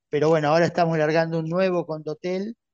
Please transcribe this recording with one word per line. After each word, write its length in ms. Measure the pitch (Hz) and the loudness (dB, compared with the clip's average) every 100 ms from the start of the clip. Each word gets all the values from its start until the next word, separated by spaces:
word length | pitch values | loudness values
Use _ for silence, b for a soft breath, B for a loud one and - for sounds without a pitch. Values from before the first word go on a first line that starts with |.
| - | -6
pero 200 | 147 151 | 0 2
bueno, 200 | 160 147 | 2 4
ahora 160 | 165 165 | 2 2
estamos 320 | 175 170 165 | 2 0 2
largando 420 | 151 160 165 165 | 2 2 0 -2
un 100 | 160 | -4
nuevo 360 | 175 190 175 147 | 0 0 0 -4
condotel, 680 | 156 151 151 180 185 208 226 _ | -8 -8 -8 -6 -6 -6 -12 _